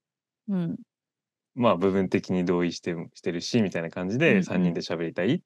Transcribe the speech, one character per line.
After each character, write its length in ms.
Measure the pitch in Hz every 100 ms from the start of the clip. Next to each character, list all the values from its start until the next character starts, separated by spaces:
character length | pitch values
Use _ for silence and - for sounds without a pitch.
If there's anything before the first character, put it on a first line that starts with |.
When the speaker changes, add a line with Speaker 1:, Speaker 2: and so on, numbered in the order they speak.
| _ _ _ _ -
Speaker 1:
う 80 | 190
ん。 220 | 170 - 240 _ _ _ _ _ _ -
Speaker 2:
ま 140 | 120
あ、 60 | 87
部 140 | 95
分 180 | 95 92
的 240 | 101 -
に 120 | 92
同 200 | 90 87
意 80 | 87
し 80 | 85
て、 140 | - 85 82
し 60 | -
て 120 | -
る 80 | 85
し、 200 | - 123
み 100 | 101
た 100 | 90
い 20 |
な 80 | 82
感 180 | 92 92
じ 100 | 117
で、 120 | 160
Speaker 1:
う 20 |
ん 20 | 104
う 40 |
ん。 40 |
Speaker 2:
三 180 | 85 90
人 100 | 90
で 100 | 82
喋 200 | - 85
り 120 | 82
た 100 | 78
い 100 | 92
っ 60 | 180